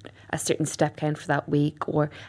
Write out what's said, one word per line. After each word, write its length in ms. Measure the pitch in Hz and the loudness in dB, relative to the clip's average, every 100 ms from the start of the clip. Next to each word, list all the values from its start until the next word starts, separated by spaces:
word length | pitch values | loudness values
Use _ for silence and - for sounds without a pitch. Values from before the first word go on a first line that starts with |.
| - - - | -20 -20 -6
a 40 | 156 | -4
certain 260 | - - | 0 0
step 320 | 151 - 147 - | 0 0 0 0
count 220 | 151 151 | -2 -2
for 80 | - | 0
that 200 | 143 - | -2 2
week? 400 | 147 147 - - | 2 2 0 -2
Or 220 | 151 147 - | 0 0 -2